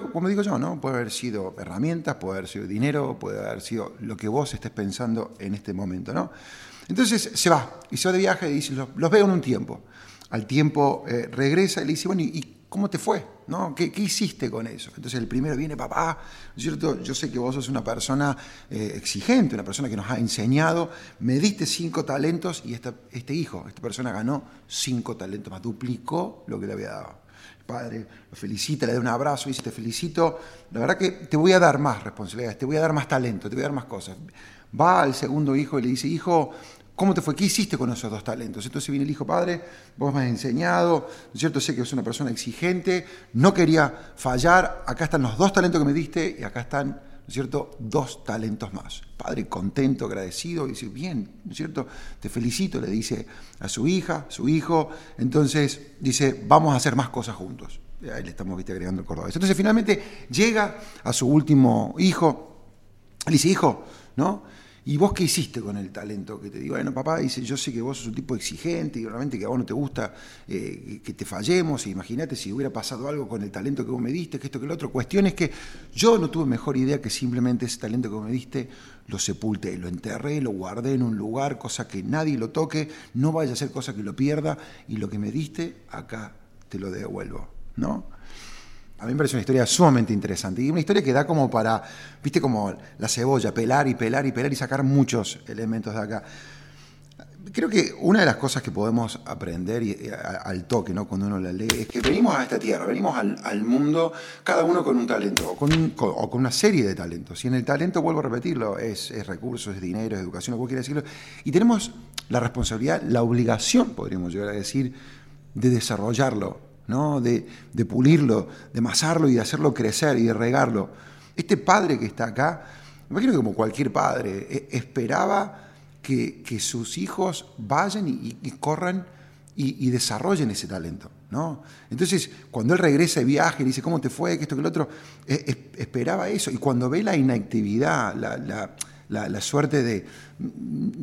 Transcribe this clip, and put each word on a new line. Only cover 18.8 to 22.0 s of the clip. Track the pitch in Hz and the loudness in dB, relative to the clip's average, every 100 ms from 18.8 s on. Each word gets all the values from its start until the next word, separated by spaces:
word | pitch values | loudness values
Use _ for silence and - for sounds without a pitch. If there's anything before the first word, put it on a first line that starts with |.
| 107 - | -6 -6
exigente, | - 98 - 254 156 107 | -6 -2 4 4 4 0
una | |
persona | 95 98 131 | -4 -6 -4
que | 104 | -4
nos | 98 | -4
ha | 127 | -2
enseñado. | 117 - 110 139 160 170 170 - - - | 0 0 2 4 4 2 -2 -6 -18 -6
Me | 117 131 | 0 2
diste | 202 208 170 | 2 2 -4
cinco | - 170 160 | -4 -4 -4